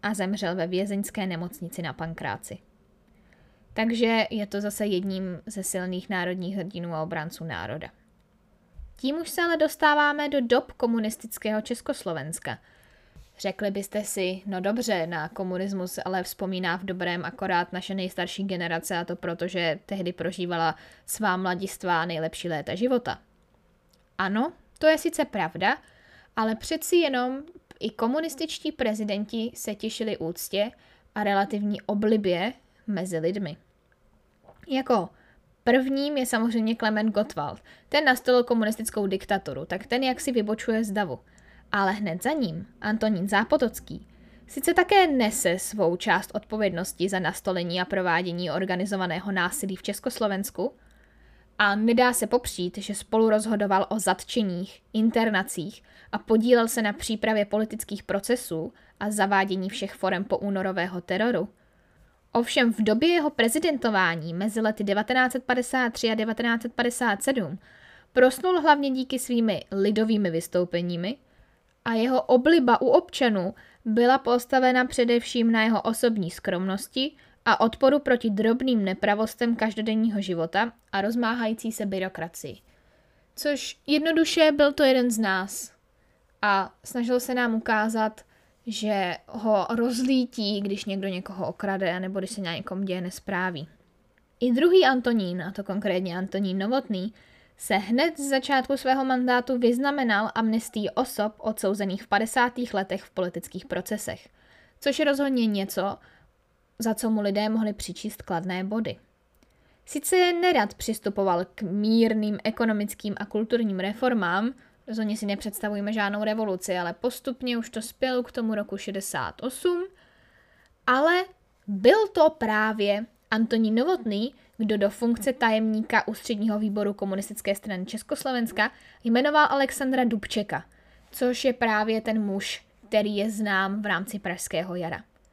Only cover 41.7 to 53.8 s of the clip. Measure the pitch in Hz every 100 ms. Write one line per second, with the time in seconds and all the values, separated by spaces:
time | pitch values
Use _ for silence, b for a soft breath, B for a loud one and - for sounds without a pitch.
41.7 | 202 196 202 202 175 240 311 214 160 196
42.7 | - 214 220 220 196 196 202 226 294 247
43.7 | - - 156 B B B B - - 277
44.7 | 339 359 403 359 269 220 220 175 180 -
45.7 | 214 170 175 - 180 - 214 - 214 208
46.7 | 165 185 - 185 190 165 185 - 185 175
47.7 | 180 180 190 180 170 180 170 180 156 185
48.7 | 180 196 196 180 165 196 190 180 - 196
49.7 | 185 - 196 - - 214 190 202 - 226
50.7 | b b b b b b b b - 208
51.7 | 202 226 233 247 240 202 247 - - 180
52.7 | 208 196 202 - 226 226 214 214 208 202
53.7 | 190